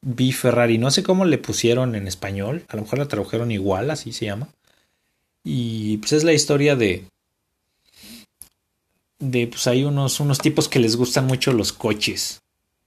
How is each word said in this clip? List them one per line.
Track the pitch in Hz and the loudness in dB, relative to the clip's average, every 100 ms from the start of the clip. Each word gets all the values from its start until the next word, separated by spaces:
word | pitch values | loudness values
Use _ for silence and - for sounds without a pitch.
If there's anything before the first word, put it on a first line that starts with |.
v | 139 117 127 | -6 0 0
Ferrari. | 131 127 117 120 117 | 2 2 4 4 4
No | 131 | 2
sé | 135 | 0
cómo | 180 185 | 2 2
le | 185 127 | 4 2
pusieron | - 101 117 127 127 107 | -2 0 2 2 0 -2
en | 95 | -6
español. | 92 98 98 101 165 - | -8 -8 -6 -6 -6 -8
A | 110 | -10
lo | |
mejor | 107 131 | -4 -4
la | 143 | -2
tradujeron | 110 95 113 120 | -4 -4 -4 -2
igual, | 104 98 95 131 | -2 0 0 -2
así | 156 113 | -6 -8
se | - 107 | -8 -6
llama. | 101 147 _ _ _ _ _ _ _ _ _ - | -6 -10 _ _ _ _ _ _ _ _ _ -6
Y, | 135 117 113 107 107 | -4 -4 -4 -2 -2
pues, | - | 0
es | 151 165 | 2 4
la | |
historia | 151 - 143 147 131 | 2 2 2 2 4
de, | 104 90 - _ _ _ _ _ _ _ _ _ 202 233 - _ - _ _ _ _ _ _ - | 2 0 -8 _ _ _ _ _ _ _ _ _ -20 -20 -20 _ -20 _ _ _ _ _ _ -8
de, | 135 123 120 | -2 0 -2
pues, | - 131 | -2 0
hay | 127 143 | 2 2
unos, | 143 135 - | 0 0 0
unos | 147 131 | 0 2
tipos | 151 151 156 | 2 2 2
que | 131 | 2
les | 113 117 | 2 2
gustan | 123 135 131 | 2 2 2
mucho | 127 143 | 0 2
los | 117 98 | 0 0
coches. | - 110 104 113 92 - - _ _ _ _ | -2 -2 -2 -2 -4 -6 -10 _ _ _ _